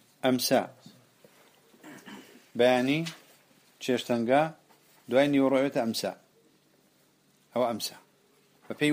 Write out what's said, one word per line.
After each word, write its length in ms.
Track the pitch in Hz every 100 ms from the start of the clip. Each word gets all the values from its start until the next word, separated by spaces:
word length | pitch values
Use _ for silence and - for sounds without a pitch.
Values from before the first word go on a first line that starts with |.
| _ -
ئەمسا. 400 | 131 127 - 123 90 - - - _ _ - _ _ _ _ _ - - - - - - _ 113
بەیانی، 420 | 123 127 131 156 165 - - _ _ _ _ _
چێشتەنگا، 600 | - 120 - 120 117 139 160 - _ _ _ _ -
دوای 180 | 127 147
نیوەڕۆ 240 | 139 135 135
ئەوێتە 200 | 139 143
ئەمسا. 300 | 113 107 95 - _ _ _ _ _ _ _ _ _ _ _ _ _
ئەوە 120 | 120 120
ئەمسا. 280 | 107 - - _ _ _ _ _ _ -
بە 80 | -
پێی 120 | 147